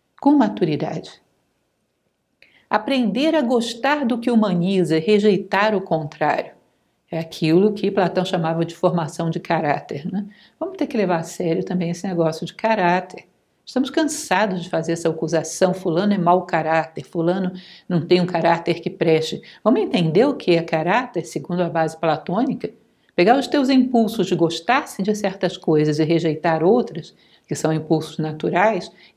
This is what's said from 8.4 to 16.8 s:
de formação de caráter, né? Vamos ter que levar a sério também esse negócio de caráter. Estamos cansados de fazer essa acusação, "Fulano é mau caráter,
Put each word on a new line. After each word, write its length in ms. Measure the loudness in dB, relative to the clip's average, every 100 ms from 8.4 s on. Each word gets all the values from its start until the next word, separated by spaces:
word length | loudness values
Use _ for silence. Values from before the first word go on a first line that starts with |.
| -2 -2 -4
de 100 | 0
formação 540 | 0 0 -4 -4 -4
de 100 | -4
caráter, 720 | -2 -2 0 -2 -4 -8 -6
né? 140 | -6 -8 -14 -20 -10
Vamos 160 | -8 -6
ter 120 | -4
que 100 | -2
levar 200 | 0 -2
a 60 |
sério 400 | -4 -4 -2 -2
também 280 | -2 -2 -4
esse 160 | -4 -4
negócio 360 | 0 0 -2 -10
de 100 | -4
caráter. 680 | -2 2 2 2 -2 -14 -20 _ _ _
Estamos 280 | -6 -2 -2
cansados 720 | 0 -2 -4 -2 0 0 -2
de 60 | -4
fazer 240 | -4 -2
essa 140 | -2 -2
acusação, 680 | -2 -2 -2 -2 0 0 2
"Fulano 380 | -2 0 2
é 40 | 2
mau 240 | 4 2
caráter, 640 | 2 -2 0 0